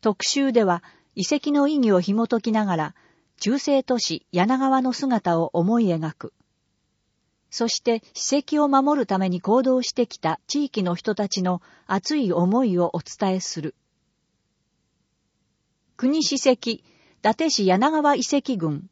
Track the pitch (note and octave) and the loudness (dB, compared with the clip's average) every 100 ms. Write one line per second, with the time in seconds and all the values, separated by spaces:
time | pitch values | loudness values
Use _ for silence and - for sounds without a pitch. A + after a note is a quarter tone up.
0 | A3 G3+ - C#4+ C4+ A#3 G3+ F3 - _ | -2 -2 -2 0 2 2 2 0 -4 _
1 | _ - F#3+ D4 D4 C#4+ C#4+ D4+ A#3 F#3 | _ -8 -2 -2 0 2 2 2 4 2
2 | F3+ G#3 A#3 A3+ A3+ A3 G#3 E3+ D3+ - | 2 -2 0 -2 0 0 0 -2 -4 -10
3 | _ _ _ _ - C4+ - C#4 C4 A#3+ | _ _ _ _ -2 -2 2 0 2 -2
4 | - D#3+ _ F3 G3+ C4 C4+ C4+ B3+ B3 | -2 -6 _ 0 2 2 2 2 0 -2
5 | C#4 A#3 - E3 D#3+ F3 F3 A#3 G#3+ E3 | -2 0 0 0 0 0 2 2 2 0
6 | D#3 - - _ _ _ _ _ _ _ | -4 -8 -16 _ _ _ _ _ _ _
7 | _ _ _ _ _ - A#3 - - A3+ | _ _ _ _ _ -4 -2 -2 0 -2
8 | _ - - C#4 - D4+ D4 C4+ C4+ D4 | _ -10 -2 -2 0 0 2 2 2 0
9 | A3 F#3+ F#3+ F3+ - A#3 C4 B3+ B3 - | 0 0 0 -2 0 2 2 0 0 -2
10 | A#3 - D#3+ D#3+ _ C#4+ C#4+ - F3+ F3 | -4 -2 -4 -4 _ -4 -4 -2 -2 -2
11 | - G#3+ G3+ - F3+ F3+ _ _ _ F#3+ | -4 -4 -4 -2 -2 -4 _ _ _ -4
12 | - D4+ A3 E3 F3+ A3+ B3+ F3 F3 E3+ | -2 -2 0 2 2 2 0 0 0 -2
13 | - - G3 F#3 - - D#3 - _ _ | -10 -4 -2 -2 -4 -8 -10 -12 _ _
14 | _ _ _ _ _ _ _ _ _ _ | _ _ _ _ _ _ _ _ _ _
15 | _ _ _ _ _ _ _ _ _ - | _ _ _ _ _ _ _ _ _ -4
16 | B3 D#4 D4 C#4 C4+ B3 A#3 A3+ _ _ | -2 0 0 0 2 0 -2 -8 _ _
17 | _ _ G3+ A3+ D#4+ - F#3+ F#3 C4+ D#4 | _ _ -2 0 0 2 2 4 2 2
18 | D4 C#4 A#3+ C#4+ - A#3 E3 D3 F#3 | 2 2 0 -2 -2 -4 -2 -4 -10